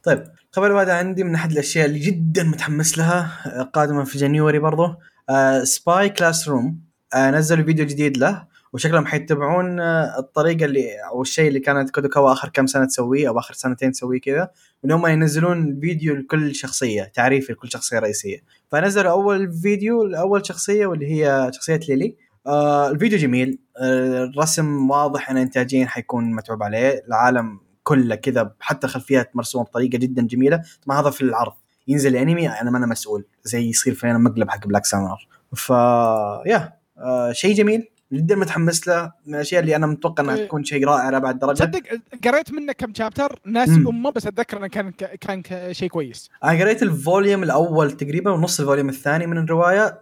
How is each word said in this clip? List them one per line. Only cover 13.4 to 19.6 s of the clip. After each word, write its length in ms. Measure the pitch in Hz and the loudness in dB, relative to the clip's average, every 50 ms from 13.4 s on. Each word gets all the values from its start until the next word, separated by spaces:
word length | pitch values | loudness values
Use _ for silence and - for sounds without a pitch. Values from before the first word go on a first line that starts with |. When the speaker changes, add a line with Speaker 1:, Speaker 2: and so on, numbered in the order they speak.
| 117 - - | -4 -6 -14
Speaker 1:
سنتين 380 | - - 127 127 - 135 131 | -6 -4 -4 -4 0 -2 -2
تسويه 280 | 131 - 127 127 127 127 | -2 -2 -4 -4 -4 -4
كذا، 300 | - 139 135 151 185 - _ _ _ _ _ _ - | -2 -2 -2 -2 -2 -4 _ _ _ _ _ _ 0
إن 60 | 139 | 0
هم 160 | 160 165 170 | 2 2 4
ينزلون 720 | 165 160 156 160 151 147 160 165 175 175 170 160 147 135 139 | 2 4 4 2 2 2 0 0 0 2 0 0 -2 -2 -4
فيديو 360 | 151 175 175 160 156 156 143 | -4 -4 -4 -2 -2 -2 -2
لكل 400 | 139 135 - 160 156 151 147 135 | -2 -4 -2 -2 0 0 -2 -4
شخصية، 480 | - - 131 - - 135 117 104 104 95 | -6 -10 -8 -6 -4 -2 -2 -2 -2 -4
تعريف 480 | 98 _ 127 120 131 135 139 135 123 | -4 _ 0 2 2 2 2 0 -4
لكل 200 | 113 _ - 117 | -10 _ -8 -10
شخصية 280 | - 117 - - 120 113 | -8 -8 -6 -4 -2 -2
رئيسية. 440 | 110 104 104 - - 101 95 - _ _ _ _ _ _ | -2 -2 -4 -4 -8 -8 -10 -10 _ _ _ _ _ _
فنزلوا 400 | - 151 175 196 196 208 190 175 | -2 0 0 2 2 2 2 2
أول 420 | 170 196 196 202 202 190 196 180 165 | 2 2 2 2 0 0 -2 -4 -4
فيديو 500 | 165 | -2